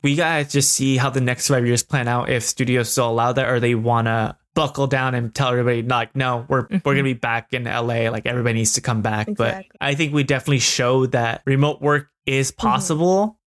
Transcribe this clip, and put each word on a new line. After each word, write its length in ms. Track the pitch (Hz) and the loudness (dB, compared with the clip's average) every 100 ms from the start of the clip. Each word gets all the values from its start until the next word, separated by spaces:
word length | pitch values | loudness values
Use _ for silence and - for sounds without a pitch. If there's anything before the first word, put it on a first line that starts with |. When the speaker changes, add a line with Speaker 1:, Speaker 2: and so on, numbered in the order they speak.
Speaker 1:
We 140 | 143 143 | 0 2
gotta 340 | 160 160 143 | 0 0 0
just 240 | 139 135 | 0 2
see 240 | - 135 131 | 2 2 2
how 140 | 135 | 0
the 100 | 131 | 0
next 260 | 127 123 - | -2 -2 0
five 200 | 135 120 | 2 2
years 160 | 120 | 0
plan 240 | - 143 120 | 0 -2 0
out, 200 | 123 120 | -2 0
if 100 | 123 | -2
studios 480 | 117 - 127 123 113 | -2 -2 0 0 0
still 180 | - 120 | 0 0
allow 220 | 117 120 | 2 0
that 140 | 123 123 | 0 0
or 120 | 123 | 2
they 160 | 120 117 | 2 2
wanna 600 | 113 117 113 113 110 - _ - | 2 0 2 0 -2 -6 _ -2
buckle 320 | 143 - 139 | -2 0 0
down 260 | 135 127 | 0 0
and 180 | 123 117 - | -2 -4 -2
tell 140 | 135 | 0
everybody, 340 | 123 120 120 | 2 2 0
like, 320 | 117 123 117 135 | 0 -2 -2 -2
"No, 280 | 127 123 120 | -2 -2 -2
we're, 140 | 131 | -2
Speaker 2:
Mm-hmm. 140 | 120 190 | 0 -2
Speaker 1:
we're 100 | 143 139 | 0 0
gonna 80 | |
be 100 | 139 | 0
back 400 | 120 117 117 - | -2 -2 -4 -4
in 140 | 127 120 | -6 -4
L 240 | 113 117 | -4 -2
A. 180 | 117 113 | 0 0
Like, 160 | 113 110 | -2 -2
everybody 300 | 123 117 113 | -2 0 0
needs 180 | 107 | 0
to 80 | - | -2
come 220 | - 113 | -2 -2
back." 240 | 110 107 107 | 0 -2 -4
But 220 | 208 113 | -2 -2
Speaker 3:
Exactly. 280 | 190 - - | -2 -10 -8
Speaker 1:
I 140 | 139 | -4
think 180 | 143 156 | -2 0
we 120 | 147 | 0
definitely 360 | 139 135 - 139 | 0 0 0 0
showed 520 | - - 123 131 127 | 0 0 2 2 2
that 320 | 123 117 117 - | 0 -2 -2 0
remote 360 | 135 147 147 | 2 2 2
work 280 | 143 147 143 _ - | 0 0 -2 _ -2
is 220 | 135 135 | 0 -2
Speaker 3:
Mm-hmm. 160 | - 120 | -2 0
Speaker 1:
possible. 720 | 127 185 156 175 190 214 - | 0 0 0 2 2 0 -4